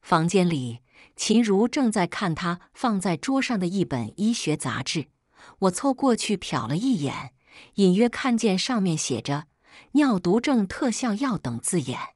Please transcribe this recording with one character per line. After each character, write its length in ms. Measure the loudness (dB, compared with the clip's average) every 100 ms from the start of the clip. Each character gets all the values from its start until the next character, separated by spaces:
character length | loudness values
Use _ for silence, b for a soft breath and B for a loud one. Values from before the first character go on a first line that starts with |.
房 260 | 2 2 4
间 200 | 2 2
里， 320 | 0 -4 -10 b b b _
秦 260 | 2 2
如 240 | 4 4 2
正 240 | 2 0
在 160 | 2 -2
看 260 | -2 -4
他 280 | -2 -4 -6 b
放 280 | -4 -2 0
在 160 | 0 -2
桌 260 | 0 0
上 160 | 0 0
的 80 | 0
一 180 | 0
本 280 | 0 -2 -6 -2
医 160 | -2
学 240 | 0 -2 -2
杂 260 | -4 -6
志。 260 | -4 -6 -6 _ _ B B B
我 120 | 0
凑 220 | 0 -2
过 220 | 0 2
去 220 | 2 0 -4
瞟 300 | -2 -6 -2
了 100 | -2
一 260 | 0 0
眼， 320 | -2 -6 -12 _ B B B
隐 200 | 2 4
约 140 | 6 2
看 300 | 0 0 2
见 180 | 2 0
上 260 | 0 0
面 140 | 0 -2
写 240 | -2 -4
着 280 | -4 -6 -6 b b b b
“尿 260 | 2 4 2
毒 220 | 2 2
症 260 | 2 0 0
特 240 | -2 -2
效 220 | -2 -2
药” 220 | -2 -2 -2
等 220 | -4 -6
字 220 | -2 -2
眼。 180 | -2 -6 -10